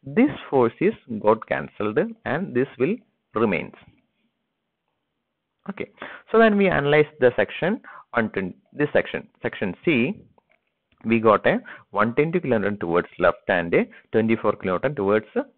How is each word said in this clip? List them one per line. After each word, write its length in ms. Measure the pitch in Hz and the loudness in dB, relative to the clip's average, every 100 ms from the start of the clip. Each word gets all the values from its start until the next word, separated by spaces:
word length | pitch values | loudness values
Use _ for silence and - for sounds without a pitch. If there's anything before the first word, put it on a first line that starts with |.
this 280 | 135 143 277 - - | -4 2 2 0 -2
force 240 | 139 117 - | 2 2 2
is 140 | 175 - _ 110 | -2 -2 _ -2
got 260 | 104 113 - | 2 2 0
cancelled 520 | 135 - _ 104 110 220 226 | -6 -6 _ -4 -2 -2 -6
and 300 | 117 139 180 | -6 -6 -4
this 120 | 123 131 - | -2 -4 -2
will 180 | 135 226 _ _ _ | -4 -4 _ _ _
remains. 400 | 107 113 85 - - - _ _ _ _ _ _ _ _ _ _ _ _ _ _ _ _ _ - | -2 0 0 -6 -18 -20 _ _ _ _ _ _ _ _ _ _ _ _ _ _ _ _ _ -16
Okay, 220 | - - _ - - _ | -12 -12 _ -18 -18 _
so 60 | 226 | 4
when 180 | 226 202 | 4 4
we 120 | 190 | 2
analyze 360 | 151 143 151 147 - | 2 2 2 2 2
the 100 | 123 117 | 2 2
section 440 | 101 - 165 247 - - - | -2 -2 -4 -4 -8 -20 -6
one 160 | 120 110 | -2 -2
twenty, 260 | - 95 - _ | -2 -6 -10 _
this 160 | - 147 | -6 0
section, 360 | 101 - - - _ | 0 -2 -8 -12 _
section 340 | 120 - 104 87 | -10 -6 -8 -4
C, 380 | - 139 127 220 - _ _ _ _ _ _ _ | -2 0 0 -4 -16 _ _ _ _ _ _ _
we 160 | 113 113 | -2 2
got 260 | 110 101 117 | 4 4 2
a 140 | 196 - - _ | 0 -4 -20 _
one 240 | 98 110 | -2 -2
twenty 260 | 117 151 175 | 0 0 -2
kilonewton 400 | 156 117 98 101 | -2 -2 -2 -4
towards 280 | 85 85 85 - | -2 -2 -2 0
left 280 | 87 - - | 0 0 -2
and 240 | 92 85 | -2 0
a 120 | 131 220 - _ | -2 -2 -10 _
twenty-four 440 | 113 110 113 107 | -2 0 0 -2
kilonewton 420 | - 95 90 139 147 | -4 -4 -4 -4 -4
towards 300 | 98 107 110 - - | 0 0 -2 -8 -8